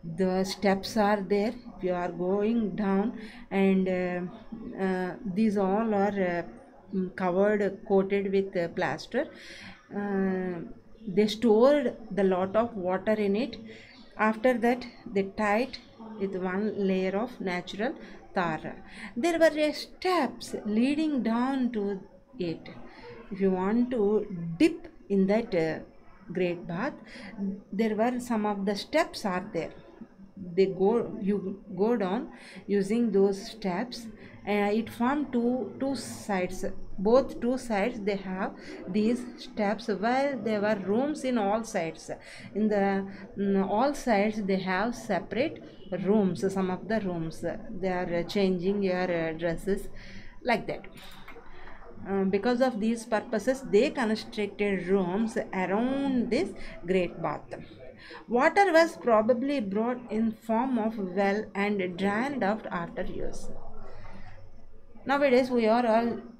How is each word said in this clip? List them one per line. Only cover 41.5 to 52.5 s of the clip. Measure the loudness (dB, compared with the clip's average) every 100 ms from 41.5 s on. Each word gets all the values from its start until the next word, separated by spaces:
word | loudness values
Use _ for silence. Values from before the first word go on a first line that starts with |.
| 0
sides, | 0 -4 -4 -6 -12 -12 -12 -16 -8
in | 0 2
the, | 4 4 2 -2 -10 -14 -2
mm, | 2 2 2
all | 2 2
sides | 0 2 4 4 0
they | 0 0
have | 0 0 -2
separate | -4 -2 -2 -2 -2 -2 -4 -16 -18 -8
rooms. | -4 4 4 4 2 -2
Some | 0 -2
of | -2 -2
the | -2
rooms, | -2 -4 -6 -4
uh, | -6 -6 -8
they | -4 -2
are, | -2 -2 -2
uh, |
changing | -2 2 2 2 0 0
your, | 0 0 0
uh, | 0 -2
dresses | -2 -2 -2 0 -2 -2 -10 -12 -12 -12 -8
like | 0 0 0
that. | -10 -10 -16 -16 -16 -14 -14 -14 -14 -12 -14 -14 -12 -4
Uh, | 0
because | 2 2 2